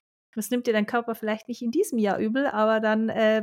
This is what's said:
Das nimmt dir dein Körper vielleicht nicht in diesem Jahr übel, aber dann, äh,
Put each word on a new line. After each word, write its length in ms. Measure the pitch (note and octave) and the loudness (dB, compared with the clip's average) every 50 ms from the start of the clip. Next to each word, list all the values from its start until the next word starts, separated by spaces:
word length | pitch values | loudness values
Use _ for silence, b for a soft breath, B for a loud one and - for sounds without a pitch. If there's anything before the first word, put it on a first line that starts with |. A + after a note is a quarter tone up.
| _ _ _ _ _ _ _ | _ _ _ _ _ _ _
Das 140 | A3+ G#3 - | -10 -6 -2
nimmt 180 | B3 B3 A#3+ A#3+ | -2 -2 0 0
dir 40 | A3 | 0
dein 140 | G#3+ G#3 | 2 0
Körper 300 | G#3 - A#3 A#3 - A3+ | 0 0 -2 -2 -2 -6
vielleicht 320 | - - G#3+ G#3+ G#3+ - - | -6 -4 -4 -4 -4 -6 -10
nicht 140 | A#3+ - B3 | -10 -8 -6
in 100 | A#3 A#3+ | -2 0
diesem 260 | D#4 G#4 - - A#3 | 0 0 0 0 0
Jahr 200 | G#3 G3+ F#3+ - | 2 2 2 0
übel, 280 | G#3 A3 A3 C4+ C#4+ | 0 0 0 0 0
aber 320 | C#4+ - G#3+ G#3+ A3 A3 A3 | 0 0 2 2 2 2 2
dann, 300 | A3 G#3+ G#3+ A3 A3+ A3 | 2 2 2 2 0 0
äh, 340 | - - A3+ G#3+ A3 A3 | 0 2 2 2 2 2